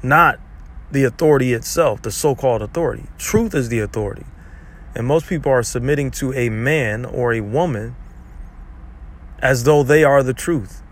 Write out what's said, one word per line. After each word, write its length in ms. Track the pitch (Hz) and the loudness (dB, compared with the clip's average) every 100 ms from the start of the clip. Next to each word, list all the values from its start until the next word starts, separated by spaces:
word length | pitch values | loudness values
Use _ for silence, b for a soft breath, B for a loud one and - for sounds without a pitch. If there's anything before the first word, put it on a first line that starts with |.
not 380 | 127 151 165 - - - - - - | 4 6 6 4 -8 -18 -16 -16 -4
the 140 | 139 | 0
authority 480 | 131 - 156 143 127 | 0 2 4 6 4
itself, 480 | 117 - 170 156 104 | 0 -2 0 2 0
the 100 | 113 | -6
so-called 520 | - 151 131 135 113 | -2 0 2 2 0
authority. 420 | 107 - 160 110 - - | -2 -2 -2 -4 -12 -10
Truth 360 | - 214 226 | 0 2 2
is 140 | 160 120 | 0 0
the 120 | 117 | -2
authority. 440 | 104 - 104 - - - B B B B B | -2 -2 -4 -6 -16 -18 B B B B B
And 120 | - 120 | -6 2
most 200 | 156 - | 2 2
people 260 | 170 139 | -2 2
are 100 | 131 | 2
submitting 480 | 113 123 123 147 139 | 2 -2 0 0 0
to 200 | - 135 | -2 -4
a 160 | 123 120 | 0 -2
man 560 | 110 123 156 117 107 | 0 0 2 0 -2
or 300 | 123 - 120 | -4 -2 0
a 80 | 113 | 0
woman 520 | 104 127 180 113 113 123 - - - - - - - - - - - - - - | 0 0 0 -2 -6 -10 -16 -18 -18 -16 -16 -16 -18 -18 -18 -18 -18 -18 -18 -10
as 240 | 131 131 | -4 -2
though 180 | 120 151 | 2 2
they 200 | 135 151 | 4 4
are 180 | 147 139 | 6 4
the 100 | 131 | 2
truth. 500 | 123 - 165 95 - - | -4 -2 -4 -4 -14 -20